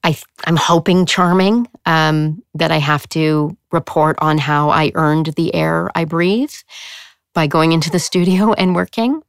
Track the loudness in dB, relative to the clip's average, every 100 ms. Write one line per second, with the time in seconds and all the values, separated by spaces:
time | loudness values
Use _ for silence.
0 | -2 -4 -8 _ -2 0 2 2 2 2
1 | 2 2 2 4 2 0 -2 -6 -2 0
2 | 2 0 -2 -4 -12 -4 -2 0 0 -2
3 | -2 -2 0 0 -2 -6 _ -4 -2 0
4 | 0 2 0 0 0 0 2 2 0 0
5 | 0 0 -2 -2 -2 -2 -2 -2 -4 -4
6 | -4 -2 0 0 -4 -8 -20 -20 -20 -20
7 | -20 _ _ -2 0 2 2 2 0 -2
8 | -2 0 2 2 2 2 0 0 -2 -2
9 | -2 -2